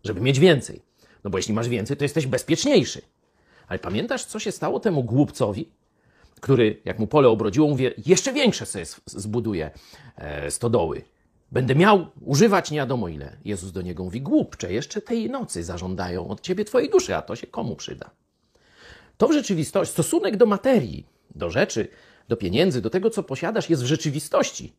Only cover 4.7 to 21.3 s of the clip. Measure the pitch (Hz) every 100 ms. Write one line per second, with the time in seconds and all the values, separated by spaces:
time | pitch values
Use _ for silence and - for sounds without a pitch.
4.7 | - 220 151 117 123 147 - 107 101 -
5.7 | _ _ _ _ _ _ _ - 131 107
6.7 | - - 92 107 151 131 110 113 104 151
7.7 | 135 127 - 120 185 269 269 254 - -
8.7 | 98 85 - - 90 101 120 110 92 76
9.7 | - - - - - 73 73 73 - 120
10.7 | 110 82 - - _ _ _ _ 131 127
11.7 | 135 196 208 160 - - 143 220 190 -
12.7 | 147 131 131 90 76 67 - - 98 92
13.7 | 92 90 87 92 107 139 294 - - 90
14.7 | 95 - 214 - 233 226 269 220 87 85
15.7 | 87 92 92 90 90 82 104 - 185 208
16.7 | 254 285 381 - 80 - 104 - - -
17.7 | 78 - - - _ _ _ _ _ _
18.7 | _ - - _ _ 226 302 - 175 143
19.7 | 196 170 - - 330 415 208 226 202 262
20.7 | 240 113 71 - _ _